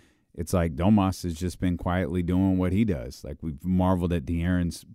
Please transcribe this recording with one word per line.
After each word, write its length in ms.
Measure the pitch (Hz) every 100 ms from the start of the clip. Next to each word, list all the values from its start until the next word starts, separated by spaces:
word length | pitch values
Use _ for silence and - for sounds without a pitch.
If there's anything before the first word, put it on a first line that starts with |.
| _ _ _
it's 200 | - 85
like 220 | 92 85 69
Domas 460 | 92 104 95 90
has 120 | 90 80
just 240 | 90 -
been 180 | 90 87
quietly 460 | 90 90 82 92
doing 340 | 87 90 95 92
what 140 | 90
he 120 | 92
does. 400 | 110 73 62 -
Like, 140 | - 73
we've 200 | 82 69
marveled 480 | 87 92 92 90 87
at 140 | 85 67
De'Aaron's 600 | 85 85 90 87 - -